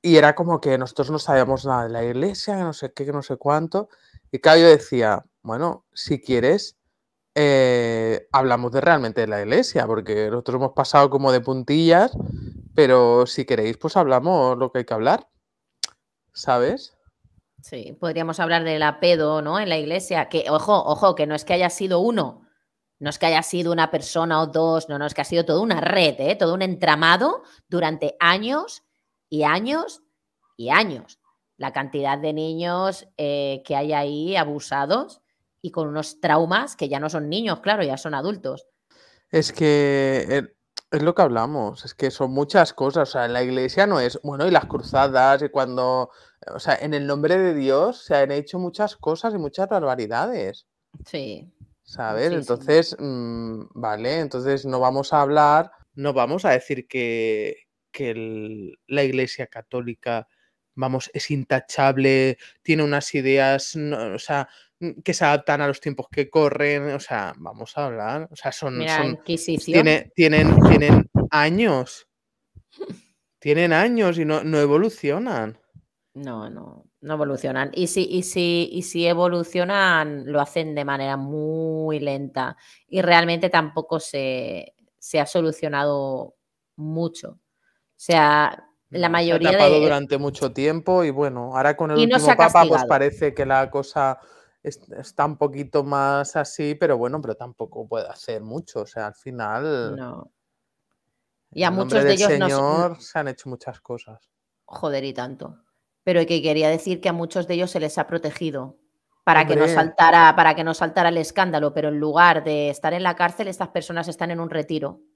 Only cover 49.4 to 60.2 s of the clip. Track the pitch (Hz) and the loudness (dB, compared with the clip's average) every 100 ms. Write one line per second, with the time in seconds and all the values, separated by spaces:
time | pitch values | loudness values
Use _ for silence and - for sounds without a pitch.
49.4 | 147 - 196 202 143 127 107 117 196 226 | -6 -6 -2 -2 -2 -4 -4 -4 -4 -4
50.4 | 98 - _ _ _ - - 156 131 98 | -8 -10 _ _ _ -20 -12 -12 -10 -14
51.4 | 175 _ - _ _ - 113 110 151 175 | -20 _ -20 _ _ -8 -6 -2 -2 -2
52.4 | 127 120 - 156 165 - 143 127 117 117 | -4 -6 4 4 4 -6 -8 -8 -8 -8
53.4 | 113 113 - - 113 107 123 160 147 131 | -10 -12 -14 -10 -6 -4 -4 -4 -4 -4
54.4 | 131 139 135 127 127 135 135 156 139 151 | -2 -4 -2 0 0 0 0 0 2 4
55.4 | 147 151 170 _ _ 139 143 131 120 175 | 4 4 0 _ _ -8 -4 0 0 0
56.4 | 190 127 - 131 - 127 120 117 113 107 | 0 0 0 -10 -8 -6 -4 -2 -2 -2
57.4 | 104 - _ _ _ - 127 113 113 110 | -4 -10 _ _ _ -10 -8 -8 -10 -10
58.4 | 107 110 92 - _ 139 135 127 127 - | -12 -12 -16 -18 _ -2 -2 -2 -4 -8
59.4 | 123 117 _ 127 120 113 123 117 | -14 -14 _ -10 -10 -10 -6 -6